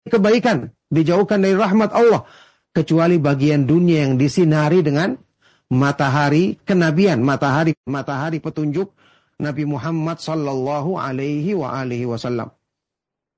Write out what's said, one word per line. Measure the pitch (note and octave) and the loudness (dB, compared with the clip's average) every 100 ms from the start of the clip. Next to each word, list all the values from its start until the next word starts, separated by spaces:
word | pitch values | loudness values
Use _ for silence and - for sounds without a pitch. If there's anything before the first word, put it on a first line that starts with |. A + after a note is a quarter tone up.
| - | -2
kebaikan | A#3 G3+ A3+ A#3+ F3+ A2+ - _ | 2 4 2 2 -2 -4 -14 _
dijauhkan | D3 D#3 F3 G3+ G#3 | 0 2 2 2 2
dari | F#3+ F#3+ | 2 2
rahmat | G#3+ G#3 G#3 | 2 2 2
Allah, | A3+ A#3 E3+ - - _ _ _ | 4 4 4 -2 -18 _ _ _
kecuali | - D3+ D#3+ E3+ F3 | -4 0 2 4 2
bagian | C#3+ C#3+ C#3+ D3 | 2 2 2 2
dunia | C3+ D#3+ F3 D#3+ C#3 | 2 2 4 2 2
yang | B2+ | 2
disinari | C#3 - E3+ D#3 D3+ F3+ | 0 2 2 2 2 2
dengan | D#3 C#3+ F#3 C4 _ _ _ _ - | 2 0 -2 -6 _ _ _ _ -4
matahari | B2+ C#3 C#3 C#3 C#3 C#3+ D3 F#3+ G#3+ | 0 0 0 0 0 2 2 0 -2
kenabian, | - F#3+ D#3+ D#3 G3+ C#3 | -2 0 2 2 2 2
matahari, | B2+ C#3+ C#3+ C3+ E3 D3+ | 0 0 0 0 0 -2
matahari | - C#3 C3+ C#3 D#3 D#3+ | -6 -8 -6 -6 -6 -6
petunjuk | D#3+ D#3 D3+ D3 G3 _ _ _ _ - | -8 -6 -4 -4 -6 _ _ _ _ -10
Nabi | D3 C#3+ D3 | -8 -6 -6
Muhammad | C#3+ A#2+ E3 D#3+ E3 | -6 -6 -4 -4 -6
sallallahu | - D#3+ C#3+ C3+ C3 D3 D3 F#3 | -6 -4 -4 -4 -4 -4 -4 -6
alaihi | C3+ C3 C#3 D3 D#3 | -6 -6 -4 -4 -4
wa | G3+ D#3+ C3 | -4 -4 -6
alihi | C3 A#2+ B2 | -6 -6 -4
wasallam. | A#2 B2 A#2+ A2 - _ _ _ _ _ _ _ | -6 -6 -6 -8 -14 _ _ _ _ _ _ _